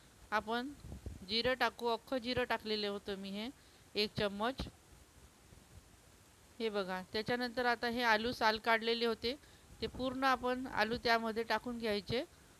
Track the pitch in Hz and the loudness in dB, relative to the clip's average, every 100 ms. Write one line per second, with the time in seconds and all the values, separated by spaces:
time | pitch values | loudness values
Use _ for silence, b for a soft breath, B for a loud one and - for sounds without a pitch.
0 | B B - 214 214 233 269 285 - - | B B -2 -2 0 -2 -4 -8 -14 -12
1 | - - 185 226 240 254 233 - 233 226 | -12 -12 -4 0 2 2 2 0 -2 0
2 | - 262 233 247 240 226 214 214 202 202 | 0 -2 0 0 0 -2 -2 -2 -2 -4
3 | 208 196 196 202 233 - B B B 208 | -6 -8 -6 -6 -8 -10 B B B -2
4 | 208 - 208 202 233 269 - - - - | 0 2 0 2 -2 -2 -6 -10 -20 -20
5 | - - - - - - - - - - | -20 -20 -20 -20 -20 -20 -20 -20 -20 -20
6 | - - - - - - 226 202 185 185 | -20 -20 -20 -20 -18 -6 -2 -2 -2 -4
7 | 180 220 208 247 247 233 247 233 240 233 | -4 -4 -2 -2 -2 0 0 2 0 2
8 | 240 214 233 247 226 220 233 226 226 233 | 4 4 2 2 2 2 2 2 2 2
9 | 233 220 233 294 B B B - 220 - | 0 0 -4 -6 B B B -8 -6 -2
10 | 262 262 269 254 247 254 262 - 214 240 | -2 2 2 4 2 -2 -2 0 0 2
11 | 233 233 226 214 226 214 247 233 226 208 | 4 4 2 -2 0 0 -2 -2 0 0
12 | 185 233 339 - - | 0 -2 -2 -10 -20